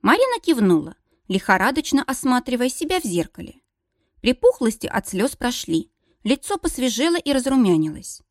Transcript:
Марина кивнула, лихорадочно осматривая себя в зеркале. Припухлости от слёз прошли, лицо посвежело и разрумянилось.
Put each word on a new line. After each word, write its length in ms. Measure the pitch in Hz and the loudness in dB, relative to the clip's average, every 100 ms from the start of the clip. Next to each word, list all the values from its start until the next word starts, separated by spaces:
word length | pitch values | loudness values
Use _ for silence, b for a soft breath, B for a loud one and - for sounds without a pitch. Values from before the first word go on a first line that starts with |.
Марина 380 | 208 403 539 453 | 4 4 2 0
кивнула, 560 | - 277 202 165 160 - _ _ _ | 0 2 4 2 0 -14 _ _ _
лихорадочно 760 | 190 - 190 196 277 - 277 | -4 2 2 2 -2 0 -2
осматривая 640 | - 262 269 247 254 240 254 | -2 -4 0 0 0 -2 -2
себя 320 | - 320 370 | -4 -4 -2
в 40 | |
зеркале. 560 | 220 175 160 - - - _ _ _ _ _ _ | -2 -2 -4 -8 -18 -18 _ _ _ _ _ _
Припухлости 680 | - - 480 - 233 - - | -2 4 4 4 -2 -2 -6
от 200 | - - | -6 -4
слёз 280 | 185 233 - | -2 -2 -2
прошли, 540 | 247 247 - 165 - _ _ _ | -6 -4 -4 -4 -4 _ _ _
лицо 340 | 208 285 - 403 | -2 -2 -2 -4
посвежело 580 | 349 - 254 214 311 339 | -4 -4 -4 0 0 0
и 160 | - | 0
разрумянилось. 920 | 269 254 269 214 165 156 151 - - _ | -2 0 2 4 4 0 -6 -16 -20 _